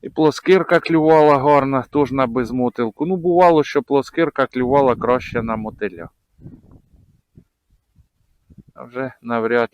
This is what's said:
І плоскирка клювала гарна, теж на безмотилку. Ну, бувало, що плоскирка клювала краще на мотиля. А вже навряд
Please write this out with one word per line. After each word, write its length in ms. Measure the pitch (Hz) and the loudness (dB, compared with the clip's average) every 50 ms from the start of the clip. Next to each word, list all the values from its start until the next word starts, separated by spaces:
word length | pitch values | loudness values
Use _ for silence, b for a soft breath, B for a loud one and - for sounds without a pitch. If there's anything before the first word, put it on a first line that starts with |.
І 80 | - - | -16 -12
плоскирка 680 | - - 156 151 139 - _ - 185 190 165 - 175 165 | -4 0 0 0 0 -2 _ 2 2 2 4 2 0 0
клювала 580 | - - 165 160 156 156 160 156 151 151 147 | 0 0 0 2 4 4 6 6 6 6 4
гарна, 440 | 139 127 147 147 143 135 135 135 131 | 4 4 4 2 2 2 0 -2 -4
теж 300 | 120 _ - 147 147 120 | -4 _ -2 -2 -2 -2
на 160 | 131 135 131 | 0 -2 -2
безмотилку. 800 | 120 113 127 123 110 120 127 123 123 - - 120 113 101 _ 143 | -2 -2 -4 -4 -4 -4 -2 -2 -4 -2 -4 -6 -6 -4 _ -4
Ну, 100 | 170 190 | -4 -4
бувало, 480 | 180 165 180 170 175 180 175 170 156 143 | -4 -2 0 2 4 4 6 4 4 0
що 200 | - - 147 123 | 0 -2 -4 -4
плоскирка 640 | _ 143 139 127 - - - 165 151 _ - 135 | _ -2 -2 -2 -2 -4 -4 -4 -2 _ -4 -4
клювала 500 | - - 127 127 123 135 143 139 131 120 | -4 -2 -4 -2 0 2 2 2 2 0
краще 460 | 107 - 113 123 127 - - - 120 | 0 0 -2 -2 -2 -2 -6 -8 -6
на 140 | 113 113 113 | -6 -6 -8
мотиля. 540 | 110 107 110 110 - 107 98 87 82 82 85 _ _ _ _ _ _ - - - - _ _ - - _ _ _ _ _ _ _ _ _ _ _ - _ _ _ _ _ _ _ _ _ _ _ _ _ _ _ _ _ _ _ _ _ _ - - - _ _ | -8 -8 -12 -10 -8 -10 -10 -10 -12 -18 -18 _ _ _ _ _ _ -20 -20 -20 -20 _ _ -20 -20 _ _ _ _ _ _ _ _ _ _ _ -20 _ _ _ _ _ _ _ _ _ _ _ _ _ _ _ _ _ _ _ _ _ _ -20 -20 -20 _ _
А 100 | - 127 | -20 -20
вже 300 | 120 120 127 135 131 - _ | -14 -10 -8 -8 -10 -10 _
навряд 480 | _ 117 117 117 110 113 120 120 117 113 | _ -6 -4 -4 -2 0 0 0 0 -2